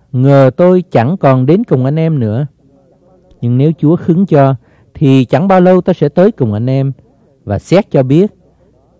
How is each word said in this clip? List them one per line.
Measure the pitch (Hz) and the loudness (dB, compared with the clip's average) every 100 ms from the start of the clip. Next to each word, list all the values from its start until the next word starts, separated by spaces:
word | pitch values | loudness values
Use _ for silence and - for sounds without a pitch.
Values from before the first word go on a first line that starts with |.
| _ | _
ngờ | 123 135 139 131 - | -2 2 4 2 2
tôi | 175 185 175 | 0 0 0
chẳng | 131 117 190 | -2 -2 -2
còn | 143 131 127 | 0 0 0
đến | 180 | -2
cùng | 240 143 | -2 -2
anh | 127 156 | -2 -2
em | 160 151 | -2 -2
nữa. | 110 110 147 _ _ _ _ _ _ _ _ _ | -4 -4 -8 _ _ _ _ _ _ _ _ _
Nhưng | 117 123 | -4 0
nếu | 147 160 | 0 0
Chúa | 147 170 | -2 0
khứng | - 170 196 | -2 -2 0
cho, | 151 139 131 _ _ _ | 2 2 -2 _ _ _
thì | - 139 135 | -4 0 2
chẳng | 123 131 196 | 0 -2 0
bao | 185 | 2
lâu | 185 185 | 2 2
tôi | 180 | 0
sẽ | 175 151 | -2 -2
tới | - 190 | 0 0
cùng | - 120 | 0 -4
anh | 104 123 | -4 -4
em, | 135 135 131 _ _ _ _ | -4 -4 -8 _ _ _ _
và | - 98 | -8 -8
xét | - 175 - | -2 -2 0
cho | 151 | -2
biết, | 131 147 208 - _ _ _ _ _ _ | 0 0 0 -6 _ _ _ _ _ _